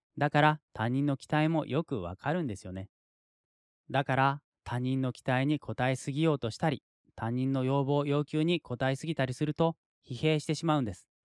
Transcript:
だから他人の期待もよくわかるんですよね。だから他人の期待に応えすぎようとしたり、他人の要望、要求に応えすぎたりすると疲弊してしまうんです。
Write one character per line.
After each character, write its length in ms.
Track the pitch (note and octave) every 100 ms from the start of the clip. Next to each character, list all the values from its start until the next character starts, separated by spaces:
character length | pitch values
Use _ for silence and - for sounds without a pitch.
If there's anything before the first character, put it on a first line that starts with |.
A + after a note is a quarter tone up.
| _ -
だ 140 | D3
か 100 | D3
ら 180 | D3+ D3+ _
他 160 | - A2+
人 160 | C3 C#3+
の 120 | C3+
期 100 | -
待 220 | D3+ D#3
も 180 | E3 G#2+
よ 160 | C3
く 180 | E3+ A#2+
わ 140 | F2 F2+
か 180 | C3+
る 80 | F3
ん 40 | D3
で 80 | F#2+
す 100 | -
よ 80 |
ね。 160 | F#2 F#2+ _ _ _ _ _ _ _ _ _ -
だ 120 | C3
か 120 | C#3+ C3
ら 260 | C#3 C#3+ _ _
他 160 | - B2
人 220 | B2+ C3
の 100 | C3
期 120 | -
待 240 | - B2+ C3+
に 120 | D3+
応 140 | - A2
え 120 | B2+ C3
す 160 | -
ぎ 100 | C3+
よ 120 | D#3+
う 60 | C#3+
と 100 | A2+
し 80 | -
た 120 | E3
り、 140 | C3 _ _ _ -
他 160 | A2+
人 200 | B2 C3
の 120 | C3+
要 200 | B2+ C#3
望、 220 | C3+ C#3+ C#3+
要 180 | C#3+
求 200 | D3 D#3
に 180 | D#3+ E3+
応 140 | - B2 C3+
え 100 | C3+
す 100 | D3+
ぎ 100 | C3
た 100 | B2+
り 80 |
す 120 | B2 D3+
る 80 |
と 220 | - E3 - _ _ -
疲 80 | A#2+
弊 220 | D#3 D#3
し 60 | -
て 100 | D3+
し 100 | E3
ま 120 | D3+
う 40 |
ん 40 | A2+
で 80 |
す。 140 | F#2 - _